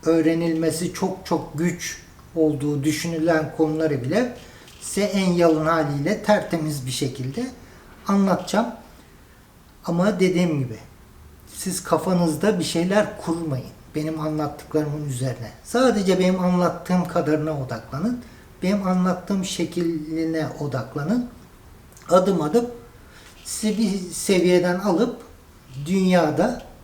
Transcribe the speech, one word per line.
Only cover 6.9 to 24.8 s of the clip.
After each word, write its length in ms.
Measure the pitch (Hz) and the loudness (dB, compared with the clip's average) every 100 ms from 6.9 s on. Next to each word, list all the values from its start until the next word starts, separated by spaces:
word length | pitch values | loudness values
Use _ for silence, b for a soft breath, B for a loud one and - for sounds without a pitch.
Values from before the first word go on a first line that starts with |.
şekilde 560 | 131 135 - 127 143 262 - B B B B - | -4 -4 -4 -6 -6 -8 -10 B B B B 0
anlatacağım. 600 | 196 190 180 - 202 240 - B B B B B B B - - - | 2 4 2 0 0 0 -6 B B B B B B B -20 -20 -12
Ama 360 | - 170 185 185 | -4 2 2 4
dediğim 380 | 185 165 180 147 | 2 4 2 2
gibi 180 | 127 110 - - - - - - - | -2 -6 -14 -20 -20 -20 -20 -20 -20
siz 300 | - 185 180 | -10 -6 -6
kafanızda 720 | - 165 - 180 170 147 202 185 | 0 0 2 2 2 2 0 0
bir 60 | |
şeyler 560 | 156 170 180 202 208 - | 0 0 2 2 0 -4
kurmayın 460 | - 165 160 131 - - - | -6 -4 -4 -6 -8 -18 -10
benim 260 | - 156 160 | -6 -6 -4
anlattıklarımın 880 | 151 151 147 - - 156 151 147 147 | -4 -4 -4 -6 -4 -2 -2 -4 -6
üzerine. 420 | 123 131 117 110 - | -4 -4 -6 -10 -14
Sadece 540 | - 233 262 208 190 180 | -4 2 4 4 2 4
benim 220 | 185 180 | 4 4
anlattığım 640 | 180 180 175 165 - 180 | 2 4 2 0 0 0
kadarına 580 | 170 175 147 151 151 151 | 2 -2 0 0 0 -4
odaklanın. 600 | 123 113 - 135 196 247 B B B - | -6 -8 -8 -4 -2 -4 B B B -4
Benim 240 | 180 202 185 | 0 0 2
anlattığım 580 | 185 180 180 - 196 | 2 2 0 -2 -4
şekline 1000 | 185 - 165 - 170 165 151 160 160 160 151 - | -2 -4 -4 0 -2 -2 -4 -4 -2 -2 -4 -4
odaklanın. 680 | 143 127 - 151 147 240 240 - - - - - - - - | -6 -6 -6 -6 -2 -2 -2 -10 -20 -20 -20 -20 -20 -20 2
Adım 320 | 180 185 175 | 4 4 0
adım 240 | 147 233 240 - - - B B B B | 2 2 0 -8 -18 -20 B B B B
sizi 340 | - - 214 196 | -12 -4 -2 0
bir 340 | 220 196 175 | 0 -2 -6
seviyeden 680 | - - 185 175 180 175 | -8 0 4 6 4 4
alıp 420 | 180 | 0